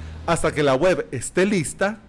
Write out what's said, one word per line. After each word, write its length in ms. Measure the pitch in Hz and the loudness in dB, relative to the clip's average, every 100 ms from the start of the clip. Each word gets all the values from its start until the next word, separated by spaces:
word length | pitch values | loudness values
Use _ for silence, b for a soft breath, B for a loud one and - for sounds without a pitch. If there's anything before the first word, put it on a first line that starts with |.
| B B - | B B -4
hasta 260 | 165 160 | 0 0
que 100 | 151 | 0
la 120 | 143 | 2
web 340 | 131 180 147 - | 4 4 2 -2
esté 340 | 127 - 175 | -8 -4 0
lista 540 | 196 202 147 - 196 226 | 2 2 -2 -2 -4 -4